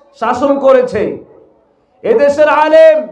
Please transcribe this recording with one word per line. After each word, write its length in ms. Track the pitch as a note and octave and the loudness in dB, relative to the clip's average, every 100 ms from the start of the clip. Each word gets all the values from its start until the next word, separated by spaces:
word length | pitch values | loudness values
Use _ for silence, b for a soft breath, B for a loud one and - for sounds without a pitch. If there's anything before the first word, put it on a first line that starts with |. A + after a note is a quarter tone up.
| _ _ | _ _
শাসন 380 | A3+ B3+ C#4+ C#4 | -8 -4 -4 0
করেছে। 600 | C4+ C4 - G3+ - - - _ _ _ _ _ _ _ | 0 0 0 -6 -8 -10 -18 _ _ _ _ _ _ _
এদেশের 460 | F#3+ A3+ C#4+ C#4+ D4+ | -4 0 0 0 0
আলেম, 580 | D4 D#4 D#4+ D#4+ D#4 D#4 | 0 2 4 4 2 -4